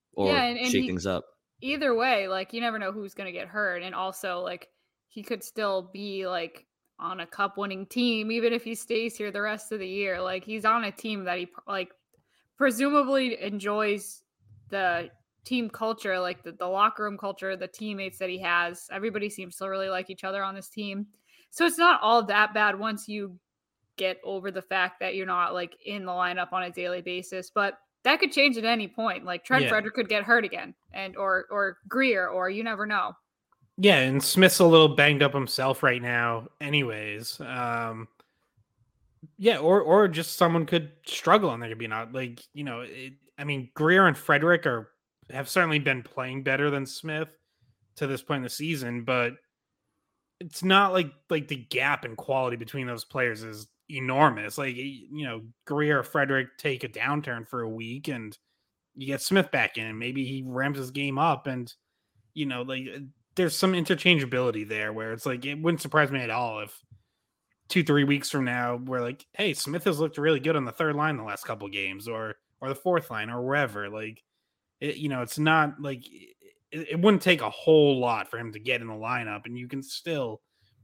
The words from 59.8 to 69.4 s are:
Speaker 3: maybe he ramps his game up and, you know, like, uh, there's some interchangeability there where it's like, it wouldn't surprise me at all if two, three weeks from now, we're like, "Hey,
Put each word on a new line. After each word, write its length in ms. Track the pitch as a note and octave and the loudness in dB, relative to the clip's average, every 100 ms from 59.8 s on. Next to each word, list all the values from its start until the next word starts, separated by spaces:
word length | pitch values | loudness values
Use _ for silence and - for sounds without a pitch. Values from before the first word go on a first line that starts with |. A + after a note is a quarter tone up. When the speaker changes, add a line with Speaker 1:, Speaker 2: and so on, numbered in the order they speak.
| A2 A2 | -8 -6
Speaker 3:
maybe 240 | A#2+ C3+ | -6 -4
he 220 | C3 C3+ C3 | -6 -6 -6
ramps 320 | B2+ C#3 C#3 | -4 -2 -4
his 120 | B2+ | -6
game 260 | C#3 C#3 C3+ | -6 -4 0
up 280 | D#3+ C3 C#3+ | 0 0 -4
and, 260 | B2+ A#2 - _ _ _ _ _ | -8 -10 -16 _ _ _ _ _
you 120 | D#3 C#3 | -8 -6
know, 160 | B2 | -6
like, 220 | B2+ C3 C3 C#3 | -6 -8 -8 -12
uh, 40 | C3+ _ _ - | -16 _ _ 0
there's 220 | E3+ - | 0 2
some 160 | F#3+ | 2
interchangeability 920 | F3+ D#3+ F3 F#3 E3 C3 B2+ B2+ G#2+ G#2 | 2 0 4 4 4 2 0 0 -2 -6
there 280 | G#2+ G#2+ | -4 -4
where 180 | A2 A2 | -6 -8
it's 140 | A2 C3+ | -6 -4
like, 180 | B2 | -4
it 180 | C3+ D3 | -6 -2
wouldn't 200 | E3 E3 | -2 -2
surprise 280 | C#3 D3+ C#3+ | 2 2 2
me 120 | C3+ | 0
at 80 | A#2+ | -2
all 320 | A#2 A#2+ G#2+ | -4 -4 -6
if 180 | G#2 - _ - _ _ _ _ _ _ - | -10 -16 _ -20 _ _ _ _ _ _ -2
two, 160 | F#3 | 0
three 220 | D3+ C#3+ C#3+ | 4 4 4
weeks 240 | C#3+ - | 2 0
from 160 | C#3+ B2+ | -2 -2
now, 320 | B2 A#2+ B2 | -2 -2 -4
we're 240 | B2+ B2+ | -4 -4
like, 240 | A#2+ C#3 - | -4 -8 -12
"Hey, 200 | - | -4